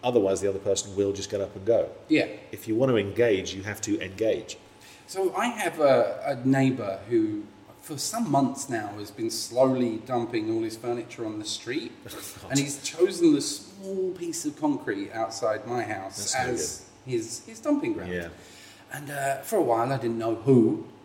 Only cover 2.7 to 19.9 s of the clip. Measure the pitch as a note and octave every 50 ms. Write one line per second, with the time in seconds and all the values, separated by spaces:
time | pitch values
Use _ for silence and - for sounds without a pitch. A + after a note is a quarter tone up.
2.7 | A2 A2+ C3 C3 B2 A2 G2 G2 F#2 - A#2+ A#2+ G#2+ F#2+ F2+ F2 F#2 F#2+ F#2+ G#2+
3.7 | G#2 - - - G2+ - - F#2 F#2+ G2 A2 A2 G2 D2+ - - - - - -
4.7 | - - - - - - - - - - F#4+ F4 - F#3 A3 B3 A#3 G#3+ G3+ E3+
5.7 | - D#3 D3+ C#3 C3 A#2+ A#2 - - - - C#3+ C#3 B2 B2 C3 C3+ C3+ C3+ C3
6.7 | A#2+ - A2 G2 F#2+ F#2+ G2 A2 A#2+ A2+ G#2+ G#2+ G#2+ G#2 G#2 - - - - -
7.7 | - - - - D#3 C3+ - - - A#3 A#3 E3+ C#3+ E3+ C3+ B2 - - - -
8.7 | A#2+ A2+ G#2 G2+ G2+ G#2 G#2 G2+ - - A2 A2+ - - - - A2+ B2 C3 C3
9.7 | A#2 B2 A#2+ A#2 A2 G#2+ - - B2+ A#2+ A#2 A2+ - A2+ G#2+ A2 A2+ A2+ A2+ A2
10.7 | G#2+ - - A#2+ A#2+ A#2+ A2+ - - - A#2 A2 G#2+ G#2+ G#2 - - - - A#2
11.7 | B2+ D#3 F3 - - - - - - - - - - - - F#2+ C3 C#3 C#3 C#3
12.7 | - - - - - E3 F3+ G3 F#3 E3+ E3+ E3 D3 C#3 - - - - - -
13.7 | - G3 F#3+ F#3+ G3 F#3+ F#3 F#3 F3 - F3 E3+ D#3+ - - D3+ C#3+ - D3+ D3
14.7 | C#3 A#2+ - C3 G#2 G2 G2 - A2+ A2+ A2+ A2+ - - - A2 G#2+ G#2+ G#2+ A#2+
15.7 | A#2+ B2 A2+ G#2 G#2+ G2 F#2+ F#2+ - G#2 G2+ - - C3 B2+ B2+ B2 A2 - -
16.7 | - - - - - - - C3 B2+ A#2 A2 - - - - - A3+ - - D4+
17.7 | D4 C#4 - - - - F2+ F2+ F2+ F2+ E2+ E2 E2 - - - - - - -
18.7 | - - - - - C#3+ D3 C#3 C#3+ C#3+ C3+ C#3 C#3 C3+ - - A3+ G3+ D#3+ B2
19.7 | A#2 A2+ A#2+ C3